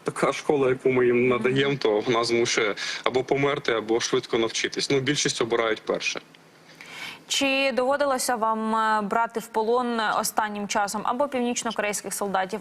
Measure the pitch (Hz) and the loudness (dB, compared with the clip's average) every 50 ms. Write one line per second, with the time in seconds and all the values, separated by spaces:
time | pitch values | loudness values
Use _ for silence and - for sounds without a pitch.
0 | - - 139 - - 135 139 - - - 156 139 135 127 127 127 - 131 131 123 | -8 -6 -2 0 0 0 0 0 0 0 2 4 4 2 2 2 2 2 2 4
1 | 123 120 120 120 123 123 123 120 113 123 - 135 139 139 143 135 - 113 104 104 | 4 4 4 4 4 2 2 2 0 0 2 2 2 0 0 0 2 2 2 2
2 | 110 127 117 113 117 117 117 117 117 120 - 135 117 104 98 - - - - - | 2 2 2 2 2 2 2 2 2 2 2 0 0 0 -2 -4 -6 -6 -8 -4
3 | - 113 123 131 127 - 143 135 139 143 143 143 - - 120 110 107 110 113 117 | -4 0 0 0 0 2 0 2 2 0 0 0 0 0 0 0 0 0 0 0
4 | - - - 127 - - - 117 113 110 - - - 104 - - - - 143 139 | 2 0 0 -2 0 0 0 0 0 0 0 -2 -4 -4 -4 -4 -2 0 0 0
5 | 131 131 147 143 - 147 - - 123 113 120 113 113 113 110 - - - 95 87 | 0 0 -2 0 -2 -2 -2 -2 -2 0 0 0 2 0 -2 -2 -2 -4 -4 -2
6 | - - - - - - - - - - - - - - - - - - - - | -2 -4 -6 -6 -10 -14 -20 -20 -20 -20 -20 -20 -20 -20 -20 -20 -20 -18 -16 -14
7 | - - - - - - - - 277 269 269 269 277 269 247 233 254 254 285 277 | -14 -14 -14 -16 -8 -4 -2 0 2 2 2 2 2 2 2 2 2 2 2 2
8 | 285 277 262 247 - - 247 214 220 220 220 220 220 220 220 220 220 220 220 214 | 2 2 2 0 0 0 0 2 2 2 2 0 0 0 2 2 2 2 2 2
9 | 208 196 226 226 233 226 - 226 214 - - 220 220 214 240 247 247 240 240 226 | 2 0 -2 -2 -2 -4 -4 -8 -8 -4 -4 -2 0 2 2 0 0 0 -2 -2
10 | 214 202 - - 214 - - - 220 214 208 208 202 196 - 226 202 196 - 214 | -2 0 0 -2 -2 -2 -2 -2 -2 -2 -4 -6 -6 -2 -2 -2 0 0 -2 -4
11 | - - 240 247 294 269 269 254 240 240 247 - - 233 214 - 202 208 202 - | -2 -2 0 0 -2 -2 0 -2 0 0 -2 -2 -4 -4 -4 -2 -2 -2 -4 -4
12 | - 196 185 - 208 202 185 190 190 185 214 208 | -6 -8 -6 -4 -4 -2 0 0 -2 -2 -4 -8